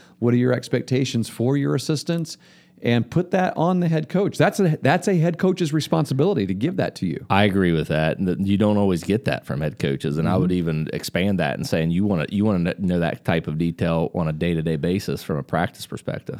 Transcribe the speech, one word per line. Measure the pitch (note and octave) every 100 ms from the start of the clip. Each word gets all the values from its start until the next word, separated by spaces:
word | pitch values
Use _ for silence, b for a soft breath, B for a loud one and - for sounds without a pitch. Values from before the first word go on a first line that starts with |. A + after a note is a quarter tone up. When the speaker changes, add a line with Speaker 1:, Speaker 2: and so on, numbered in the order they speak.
| B B
Speaker 1:
What | A#2+
are | B2
your | B2
expectations | B2 - B2 - B2+ C3 A#2 G#2+
for | - A#2+ C#3+
your | C#3+ C#3+
assistants?" | - D3 - E3+ D#3+ - b b b b
And | A#2+ A#2+ A#2
put | E3+ F3+
that | F#3+ F#3 -
on | E3 F3+
the | E3+
head | D#3+ D3
coach. | F3+ G3 -
That's | E3+ -
a, | F3+ D#3
that's | C3 E3 G#3+
a | F3+
head | E3 D#3+
coach's | F#3 F#3 D#3
responsibility | D3+ - D#3+ - C3+ F3+ E3 G2
to |
give | F#2+ D3 F#3+
that | G2 -
to | F2+
you. | D2 -
Speaker 2:
I | G2
agree | G#2 F#2+ F2
with | D#2+ D2
that. | D#2 D#2+ -
And | F#2
that | E2+
you | G2 G2+
don't | G#2+ G#2
always | G2 F2
get | - G2+
that | - C2+ -
from | C#2
head | D2+ -
coaches. | C#2+ C#2 C#2+ D2+
And | E2
I | F#2
would | F2+
Speaker 1:
Mm-hmm. | F2+
Speaker 2:
even | E2 D#2 D#2
expand | - - F2 G2 F#2+
that | D2 G#1+
and | -
saying | E2+ E2
you | F2
wanna, | G2+ F2 -
you | G2+
wanna | G#2+ F#2 F2
kn-, | - F#2
know | F2
that | E2 -
type | - E2+ D#2+
of | D#2
detail | E2+ E2 F2 E2 E2
on | F2 D#2+
a |
day-to-day | D#2 F2 E2 D#2+ D#2
basis | E2+ G2 - C#2+
from | - D2+
a |
practice | - D#2+ F2 - -
perspective. | - - - -